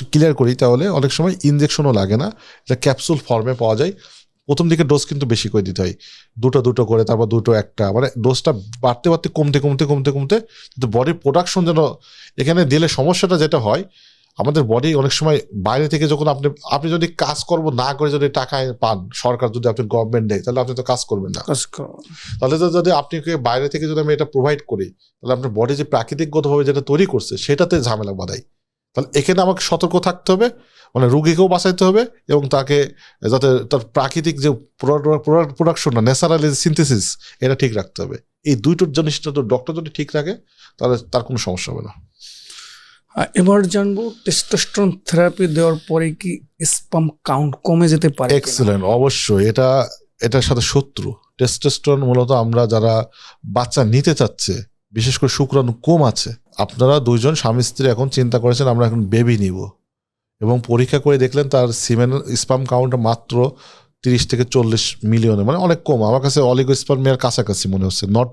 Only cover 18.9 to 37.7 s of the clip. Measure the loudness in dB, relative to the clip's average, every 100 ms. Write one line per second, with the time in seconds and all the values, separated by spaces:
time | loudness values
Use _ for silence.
18.9 | -2 -8 -6 -4 -2 -4 -2 -2 -2 -2
19.9 | -2 0 -2 -2 -4 -2 -2 -4 -6 -4
20.9 | -4 -4 -6 -6 -8 -6 -6 -6 -12 -14
21.9 | -16 -20 -20 -14 -4 -2 0 0 2 2
22.9 | 0 -2 -8 -6 -2 -2 -2 -2 -4 -4
23.9 | -2 0 -2 0 0 0 -2 -4 -6 -8
24.9 | _ _ _ -4 -4 -2 -2 -2 -2 -2
25.9 | -2 -4 -6 -2 -2 0 0 2 -2 0
26.9 | 0 0 -2 -4 -8 -2 0 2 0 0
27.9 | -4 -6 -8 -8 -10 -14 _ _ _ _
28.9 | -8 -2 -2 0 2 2 0 -2 -2 0
29.9 | 0 -2 -4 0 2 0 -2 _ _ _
30.9 | 0 2 4 2 4 2 2 0 2 2
31.9 | 2 0 _ -2 0 2 -2 2 0 0
32.9 | -6 -20 _ 0 2 4 2 0 -4 -2
33.9 | -2 -2 -2 -4 -2 -2 -2 -8 -6 -2
34.9 | 0 0 0 2 2 2 0 0 0 0
35.9 | 2 2 2 2 2 0 0 0 0 2
36.9 | 0 -2 -8 -14 -4 -2 0 -2